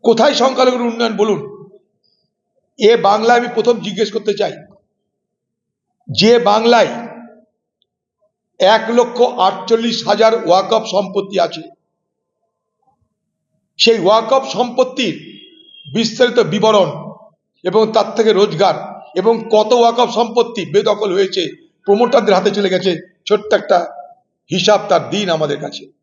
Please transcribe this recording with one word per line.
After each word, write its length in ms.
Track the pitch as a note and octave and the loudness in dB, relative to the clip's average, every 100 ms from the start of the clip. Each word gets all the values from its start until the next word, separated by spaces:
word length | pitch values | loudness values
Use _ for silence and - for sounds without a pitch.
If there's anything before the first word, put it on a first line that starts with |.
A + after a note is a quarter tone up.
কোথায় 300 | A#3 A3+ C#4 | 2 4 2
সংখ্যালঘুর 480 | C4 B3+ B3+ B3+ B3 | 2 0 2 0 0
উন্নয়ন 340 | A#3+ A3+ A3+ G3+ | -4 -2 -4 0
বলুন? 220 | G#3+ F3 - - - _ _ _ _ _ _ _ _ _ _ - | -2 -2 -6 -18 -20 _ _ _ _ _ _ _ _ _ _ 0
এ 120 | G#3+ A#3 | 2 4
বাংলায় 420 | F#3+ G#3+ A3+ A#3+ | 2 2 2 2
আমি 100 | A#3+ | 2
প্রথম 220 | A3+ A#3 A3+ | 0 0 0
জিজ্ঞেস 300 | F3+ F#3+ G#3 | -4 -4 -4
করতে 220 | A3 G#3+ | -4 -4
চাই, 200 | G3+ F3+ B2 - _ _ _ _ _ _ _ _ _ _ _ _ _ - | -4 -6 -6 -20 _ _ _ _ _ _ _ _ _ _ _ _ _ -10
যে 300 | C#3 G#3+ A#3+ | 0 4 4
বাংলায় 520 | G3+ G#3+ A#3 A#3 F3+ - - - - - _ _ _ _ _ _ _ _ _ _ _ _ | 4 2 4 4 2 -2 -14 -18 -20 -20 _ _ _ _ _ _ _ _ _ _ _ _
এক 240 | F#3 A3 A3 | 2 2 2
লক্ষ 320 | A#3 A#3 - | 0 0 0
আটচল্লিশ 760 | A#3+ - F#3+ F#3+ - A3+ A#3 - - | 0 2 0 0 -2 0 0 -4 -2
হাজার 260 | G#3 A3 A3+ | 2 2 2
ওয়াকফ 480 | - F#3 F#3+ A3+ - | 2 0 2 -2 -2
সম্পত্তি 540 | F#3+ F#3 G3 G3 F#3+ | -4 -2 -6 -4 -2
আছে, 240 | E3+ D#3+ D#3 _ _ _ _ _ _ _ _ _ _ _ _ _ _ _ _ _ _ _ _ - | -2 -4 -18 _ _ _ _ _ _ _ _ _ _ _ _ _ _ _ _ _ _ _ _ -2
সেই 200 | A3+ A3+ | 0 2
ওয়াকফ 440 | F3 A3 A3+ C4+ - | 2 2 2 -2 -2
সম্পত্তির 680 | F#3+ A#3+ C4 B3+ - A3 - - - - _ _ - C#3 | -6 -4 -2 -4 -2 -6 -6 -16 -20 -20 _ _ -20 -8
বিস্তারিত 460 | E3+ A3 - B3 B3 | -6 -4 0 0 2
বিবরণ 500 | F3 G3+ A3 G#3+ E3 C#3+ - - - _ _ _ | 0 0 2 2 2 -4 -14 -20 -20 _ _ _
এবং 180 | F#3 G3+ G#3+ | -2 0 2
তার 160 | A3 G#3 A3+ | 0 -2 0
থেকে 160 | A3 | 2
রোজগার 420 | F#3+ G3+ D#3+ F#3+ D#3 - - - F3+ | 2 0 2 0 0 -8 -18 -8 -2
এবং 180 | G#3 A3+ F3+ | 0 0 0
কত 220 | G#3+ G#3+ | 0 2
ওয়াকফ 360 | A#3+ A#3 A#3 A#3+ | 2 2 2 -2
সম্পত্তি 480 | F3+ A#3 A#3+ A#3 G#3+ D3+ | -2 -2 -2 -2 -4 -2
বেদখল 440 | F#3+ A#3+ A#3 G#3 | 0 0 -2 -2
হয়েছে, 300 | F#3 F#3+ F#3 D#3+ - _ _ - | -2 -2 -4 -8 -10 _ _ 0
প্রমোটারদের 500 | G3+ A#3+ A#3+ G#3 F#3+ | 2 2 2 2 2
হাতে 160 | F#3+ | 2
চলে 180 | G3 G3 | -2 -2
গেছে, 220 | F#3 F#3 D#3+ - _ - | 0 -2 -4 -8 _ -4
ছোট্ট 280 | G3+ - | -4 0
একটা 240 | G#3+ G#3 F3+ E3 - - - _ _ _ | -2 2 0 0 -12 -20 -20 _ _ _
হিসাব 280 | F#3 A3 G3+ - | -2 2 0 2
তার 200 | F3 B2+ | -2 -2
দিন 200 | G3 F#3+ | -6 -4
আমাদের 300 | D#3+ D3+ C#3+ | -2 -4 -6
কাছে। 240 | - - - _ | -10 -14 -20 _